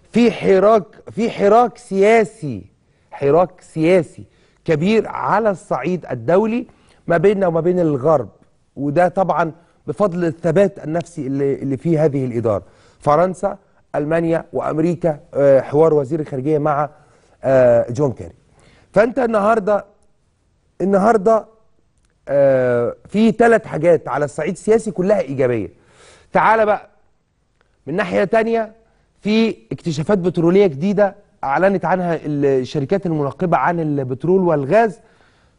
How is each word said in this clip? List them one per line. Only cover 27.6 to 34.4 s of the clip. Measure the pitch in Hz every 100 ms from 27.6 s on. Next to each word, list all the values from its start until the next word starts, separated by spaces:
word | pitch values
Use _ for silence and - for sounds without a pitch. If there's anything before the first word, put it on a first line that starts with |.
| _ _ 131
من | 175
ناحية | 180 196
تانية، | 202 226 226 226 214 - _ _ _ _
في | 202 220 220 - -
اكتشافات | 139 175 147 160 202
بترولية | 175 - 165 185 196
جديدة | 135 196 196 196 - _ _
أعلنت | 135 147 196 185
عنها | 165 185 175 156
الشركات | 151 143 139 131 123 156 135 196 180
المنقبة | 156 139 - 185 143
عن | 151 170
البترول | 156 143 127 131 156 190